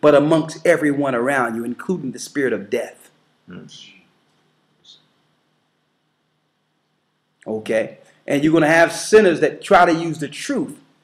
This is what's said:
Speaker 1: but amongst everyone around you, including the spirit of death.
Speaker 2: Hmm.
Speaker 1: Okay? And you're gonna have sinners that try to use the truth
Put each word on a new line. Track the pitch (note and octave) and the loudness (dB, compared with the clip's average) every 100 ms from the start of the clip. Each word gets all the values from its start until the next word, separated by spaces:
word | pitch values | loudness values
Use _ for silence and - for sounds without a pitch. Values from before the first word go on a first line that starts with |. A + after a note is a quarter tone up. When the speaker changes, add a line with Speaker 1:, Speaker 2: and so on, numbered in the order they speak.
Speaker 1:
but | D3+ | 6
amongst | C#3+ D3 D#3+ D#3 - - | 4 4 0 -2 -4 0
everyone | E3 D3+ C#3 C#3 | 0 0 -2 -2
around | B2 B2 C#3 A#2 | -2 -2 -2 -2
you, | A2+ | -4
including | A#2 A#2+ - F3+ F2 | -8 -10 -8 -8 -6
the | - | -12
spirit | - - C3 | -12 -4 -4
of | G#2+ G2 | -4 -6
death. | - - - - _ _ _ _ | -8 -8 -16 -20 _ _ _ _
Speaker 2:
Hmm. | F2+ F#2+ - - - _ _ _ _ _ _ _ _ _ - _ _ _ _ _ _ _ _ _ _ _ _ _ _ _ _ _ _ _ _ _ _ _ _ - | -20 -20 -20 -20 -20 _ _ _ _ _ _ _ _ _ -20 _ _ _ _ _ _ _ _ _ _ _ _ _ _ _ _ _ _ _ _ _ _ _ _ -10
Speaker 1:
Okay? | A2 G#2+ A2 A2 - _ _ - | -10 -4 -4 -4 -10 _ _ -4
And | C#3+ | -2
you're | D3+ | 2
gonna | D#3+ D3+ | 2 2
have | E3 E3 | 4 2
sinners | - - G#3+ G#3 D#3 | 0 4 6 6 2
that | D3+ - | -2 -4
try | - F#3 | 2 4
to | F3 | 6
use | E3 E3+ D#3 | 2 -2 -8
the | D3 | -10
truth | - - C4+ C#3+ - _ _ | -10 -8 -6 -6 -10 _ _